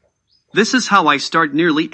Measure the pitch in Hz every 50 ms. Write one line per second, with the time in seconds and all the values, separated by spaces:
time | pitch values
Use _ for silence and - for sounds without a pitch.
0 | _ _ _ _ _ _ _ _ _ _ - 185 226 - - 254 - - 202 196
1 | 165 147 143 131 - - - 165 165 147 139 151 170 175 143 156 165 -